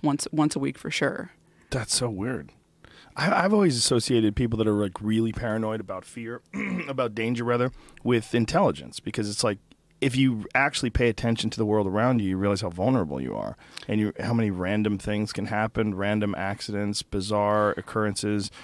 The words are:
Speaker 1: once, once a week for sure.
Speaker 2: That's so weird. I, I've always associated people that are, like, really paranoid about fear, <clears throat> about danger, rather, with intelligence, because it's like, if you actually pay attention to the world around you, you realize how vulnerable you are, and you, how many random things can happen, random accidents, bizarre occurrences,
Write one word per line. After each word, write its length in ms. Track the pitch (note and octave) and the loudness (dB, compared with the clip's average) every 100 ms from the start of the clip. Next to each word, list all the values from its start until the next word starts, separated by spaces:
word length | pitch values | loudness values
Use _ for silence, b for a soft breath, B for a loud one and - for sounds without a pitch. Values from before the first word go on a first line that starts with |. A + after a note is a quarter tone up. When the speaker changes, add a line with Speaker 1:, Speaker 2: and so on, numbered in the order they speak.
Speaker 1:
once, 240 | D3+ C#3+ - | -2 0 -2
once 220 | D#3 D3+ | 0 2
a 40 | D3 | 0
week 200 | C3+ C3+ | -4 -6
for 120 | - | -6
sure. 420 | - C#3 - - - b b _ | -2 -2 -2 -10 -16 b b _
Speaker 2:
That's 240 | C3 A2 | -6 -2
so 140 | - G2 | -2 -2
weird. 440 | F#2+ A2 A#2 D2 - _ _ b b b - | -4 -4 -6 -10 -20 _ _ b b b -2
I, 280 | D#3 - | 0 2
I've 80 | F#3 | 4
always 240 | G#3+ F#3+ B2 | 4 4 4
associated 600 | - B2 - A#2+ A2 G#2 | 2 2 4 4 4 2
people 200 | B2 A2+ | 0 2
that 100 | A2 | 2
are, 40 | |
like, 280 | G#2 G2+ - | 2 0 -2
really 320 | G#2 A2 A2+ | 0 2 0
paranoid 480 | G#2+ A#2 A2 A2 A2 | -2 -4 -2 -2 -4
about 240 | G2 F#2+ | -8 -10
fear, 380 | - - A2+ A#2+ - G3 | -12 -12 -12 -12 -10 -8
<clears throat> 240 | G3+ F#3 D3 | -4 -4 -4
about 260 | C3 A#2+ | -2 -2
danger, 300 | G#2+ A2+ A#2+ | 0 0 0
rather, 280 | A#2+ A#2+ B2 b b b | 2 2 2 b b b
with 300 | A#2 B2 - | 2 2 4
intelligence, 640 | B2 A2+ E3 F3 D2 B1+ - | 2 2 4 2 0 -8 -12
because 280 | - G#2+ G#2 | -8 -4 -4
it's 140 | G#2 | -2
like, 160 | A#2 G2+ - - _ _ | -2 -2 -8 -20 _ _
if 140 | C3+ | 0
you 300 | B2 C3+ A2+ G#2 | 4 4 2 0
actually 360 | B2+ C#3+ - B2 | 2 2 0 -2
pay 180 | - A#2+ | 2 2
attention 400 | A2 A#2 A#2 A2 | 2 0 0 -2
to 80 | - | -2
the 80 | |
world 220 | G#2+ G#2+ G2 | 2 2 2
around 340 | G2 B2 B2 | 2 2 2
you, 80 | G2 | 2
you 80 | F#2 | 2
realize 240 | G2+ G2 | 2 0
how 80 | G2 | -2
vulnerable 500 | E2+ G#2 C3 E2 C2+ | 0 2 2 0 -2
you 140 | C2 | -4
are, 220 | G#1 G1+ - B B - | -4 -6 -10 B B -4
and 100 | G#2+ | 0
you, 140 | G#2+ - | 0 -2
how 140 | G2 | -2
many 160 | A#2 A2 | 0 0
random 480 | F2+ F2+ G#2+ G#2+ G2+ | 0 0 0 0 0
things 340 | G#2+ G#2 G#2 | -2 -2 -2
can 140 | - F#2+ | -4 -4
happen, 480 | G#2+ A2 - G#2+ | -2 -2 0 -2
random 400 | F#2+ G2+ G#2+ G#2 F#2+ | 0 0 0 0 -2
accidents, 640 | G2 G2+ - G#2 G#2 G2+ | -4 -6 -6 -4 -2 -4
bizarre 720 | - G2+ G2 G#2 G#2 G#2+ G#2 - | -6 -6 -2 0 2 4 2 0
occurrences, 720 | - A2 G#2+ G2 G#2+ G#2 G2 B | -4 -2 -2 -2 -2 -2 -2 B